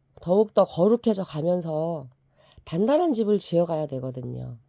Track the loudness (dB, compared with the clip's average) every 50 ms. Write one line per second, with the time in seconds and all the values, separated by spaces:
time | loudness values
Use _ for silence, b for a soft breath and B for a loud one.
0 | _ _ _ -10 -2 2 2 2 2 4 2 2 2 2 2 2 4 4 4 4
1 | 2 0 0 0 -4 -6 -6 -4 -2 0 -2 -2 -2 -4 -4 -4 -4 -4 -6 -8
2 | -10 -14 -20 _ _ b b b b b b b _ -6 -2 0 2 2 4 4
3 | 2 2 0 0 0 2 0 0 0 0 0 0 0 0 -2 -4 -4 -4 -6 -8
4 | -8 -8 -8 -10 -10 -10 -10 -10 -12 -12 -14 -16 _